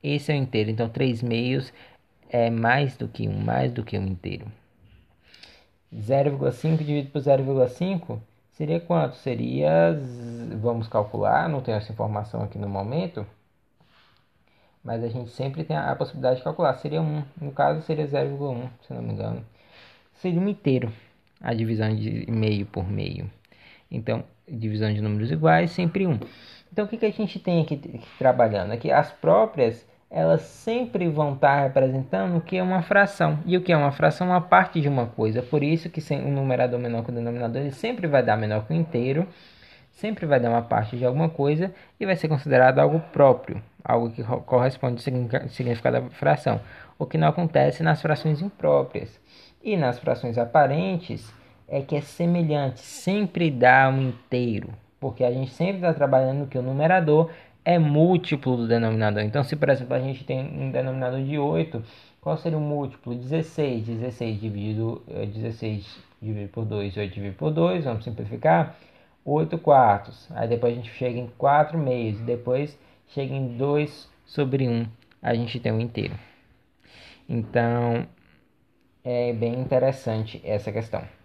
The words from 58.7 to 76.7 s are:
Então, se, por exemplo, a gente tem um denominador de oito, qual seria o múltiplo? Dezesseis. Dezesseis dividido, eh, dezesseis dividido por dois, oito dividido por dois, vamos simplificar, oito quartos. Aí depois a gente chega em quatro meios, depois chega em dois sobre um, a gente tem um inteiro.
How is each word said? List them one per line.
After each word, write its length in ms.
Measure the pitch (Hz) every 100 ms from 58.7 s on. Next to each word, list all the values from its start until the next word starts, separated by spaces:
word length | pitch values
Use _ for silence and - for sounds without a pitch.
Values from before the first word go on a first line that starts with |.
| 117 113 110 107 101
Então, 220 | 107 135
se, 100 | 135
por 140 | 151 170
exemplo, 260 | 170 123
a 60 | 131
gente 240 | 131 135
tem 160 | - 131
um 300 | 131 143 135
denominador 520 | 127 131 131 127 131
de 160 | 135 147
oito, 460 | 143 165 160 120 113 - - _
qual 180 | - 156
seria 180 | 170 156
o 40 |
múltiplo? 540 | 147 147 139 - 123
Dezesseis. 720 | 120 127 160 160 - 143 120
Dezesseis 560 | 110 113 123 113 117 107
dividido, 640 | 110 101 104 107 110 - -
eh, 200 | 101 104
dezesseis 600 | 107 117 110 113 104 98 - - _
dividido 280 | 107 104 101
por 140 | 113
dois, 320 | 107 107 101 98
oito 160 | 101
dividido 240 | 98 101 95
por 140 | 156
dois, 340 | 156 170 180
vamos 200 | 139 113
simplificar, 720 | - 110 110 117 151 170 156 - - _ _ _
oito 360 | - 147 160 165
quartos. 680 | - 139 117 101 - - -
Aí 180 | 113 113
depois 240 | 117 120
a 40 | 120
gente 140 | 113
chega 280 | - 127 117
em 80 | 120 -
quatro 420 | 139 147 151 160
meios, 400 | 139 123 110 104
depois 580 | 117 120 120 127 147 - _ _ _
chega 260 | - 135
em 220 | 135 131 120
dois 500 | 139 147 147 - - _
sobre 420 | _ - 139 135 131
um, 200 | 117 117 113 _ _
a 140 | -
gente 260 | 117 117 120
tem 100 | 113
um 100 | 110
inteiro. 340 | 117 113 98 98 - _ _ _ _